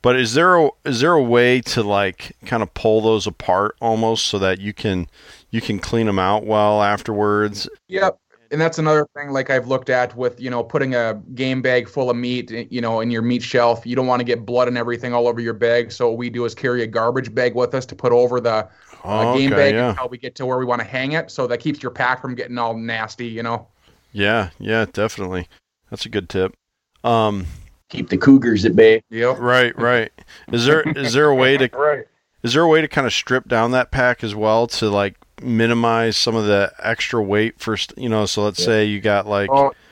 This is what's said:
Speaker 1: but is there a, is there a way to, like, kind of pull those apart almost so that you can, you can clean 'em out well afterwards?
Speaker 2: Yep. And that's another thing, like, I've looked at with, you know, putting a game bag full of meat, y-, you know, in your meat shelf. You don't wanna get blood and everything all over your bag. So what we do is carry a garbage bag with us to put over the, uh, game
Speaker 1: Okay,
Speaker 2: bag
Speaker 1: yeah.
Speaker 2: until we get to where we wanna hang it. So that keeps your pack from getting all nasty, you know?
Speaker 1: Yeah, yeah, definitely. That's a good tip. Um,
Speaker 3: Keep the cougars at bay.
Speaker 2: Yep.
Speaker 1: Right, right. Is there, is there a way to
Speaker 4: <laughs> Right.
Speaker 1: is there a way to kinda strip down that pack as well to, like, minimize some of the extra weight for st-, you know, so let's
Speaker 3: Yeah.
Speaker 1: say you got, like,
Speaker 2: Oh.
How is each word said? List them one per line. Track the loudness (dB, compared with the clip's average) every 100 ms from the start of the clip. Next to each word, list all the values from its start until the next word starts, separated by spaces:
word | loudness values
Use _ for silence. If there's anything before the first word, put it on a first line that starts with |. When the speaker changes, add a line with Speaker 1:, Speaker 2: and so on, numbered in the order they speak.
Speaker 1:
but | 2 2
is | 2
there | 2 4 4
a, | 2 0
is | -6 0
there | 2
a | 4
way | 4 4 4 4
to, | 0 -4
like, | 0 0 -2 -6 -18 -20 -6
kind | -4
of | -4
pull | -2 2 2
those | 2 0 -2
apart | -8 -2 0 0 -2
almost | -4 -2 0 -2 -2
so | -2
that | -2 -2
you | -6
can, | -6 -4 -4 -6 _ -20 -20 _
you | -8
can | -4 -6
clean | -2 -2 0
'em | 0
out | 0 0 0
well | 0 2 2
afterwards? | 2 0 -4 -2 0 0 0 -4 -12 -14 _
Speaker 2:
Yep. | -2 -2 -2 _ _ _
And | -2
that's | -2 0
another | 2 2 0
thing, | -8 -8
like, | -6 -2
I've | -2 0
looked | -4 -2
at | -2 -2 -2
with, | -6 -4
you | -8
know, | -6
putting | -4 -4 -2
a | -2 -2 -4 -10
game | -6 -4 -2
bag | 0 0 0
full | -4 -2
of | -2
meat, | -2 -6 -6
y-, | -10 -8
you | -6
know, | -4 -2
in | -2
your | -2
meat | -2 -2
shelf. | 0 2 2 2
You | -2
don't | -4 0
wanna | 0
get | 0 -4 -2
blood | 0 0
and | 0
everything | -4 -6 -4
all | 0 0
over | 0
your | -6
bag. | -2 2 2 0
So | -2 -2
what | -2
we | -6
do | -4 -6
is |
carry | -4 -4 -2
a | -2
garbage | -2 0 -2 -4
bag | -2 -2
with | 0 -2
us | -2 -8
to | -4
put | 2
over | 4 4 2
the, | 0 -2 -4 _ _ -18
uh, | -4 0 2 2
game | 2
Speaker 1:
Okay, | 4 4
Speaker 2:
bag |
Speaker 1:
yeah. | 4 0
Speaker 2:
until | -2 -6
we | -8
get | -14 -8
to | -4
where | -2
we |
wanna | -2 -2
hang | -2 -4 -4
it. | -4 -6
So | -6 -4
that | -2
keeps | -4 -4
your | -8
pack | -4 -2 -2
from | -6 -10
getting | -8 -6
all | -4
nasty, | -4 -6 -6 -8 -8 -10
you | -8
know? | -6 -6 -10 _ _ _ _
Speaker 1:
Yeah, | -2 0 0 -2 -8
yeah, | -4 -2 -2
definitely. | -2 -4 -4 -8 -8 -10 _ _ _ _
That's | -12 -6
a |
good | -6 -4
tip. | -2 -2 -4 _ _ _ _
Um, | 0 2 2 -2 -8 -12 -20 _ _
Speaker 3:
Keep | -10 -4
the | 2
cougars | 8 8 6 2 2
at | 6
bay. | 8 6 _
Speaker 2:
Yep. | -4 -2 0
Speaker 1:
Right, | 2 2 2 0
right. | 0 0 -2 -8 -20 -20 -4
Is | 0 2
there, | 2
is | 2 -4 -2
there | 4 4
a |
way | 6 4 4
to | 0
Speaker 4:
<laughs> |
Right. | 0 0 0 -6 _ _ _
Speaker 1:
is | -2
there | 2
a | 4
way | 4
to | 2
kinda | 0 0
strip | -2 -2 -2 0
down | 0 2
that | 0 -2
pack | 0 0 0
as | -4
well | -2 2 2 0
to, | 0 0
like, | 0 0 -4 _ -14
minimize | -2 0 2 2 2 2 0 0
some | 0
of | 0 2
the | 2 2 -4
extra | -6 -4 -2 -2
weight | 0 2 0 -4
for | -6 -6
st-, | -6 -8
you | -4
know, | -2 0
so | 0
let's | -2 -2
Speaker 3:
Yeah. | 0
Speaker 1:
say | 2
you | 0 0
got, | 0 0 0
like, | -2 2
Speaker 2:
Oh. | 2 2 0 _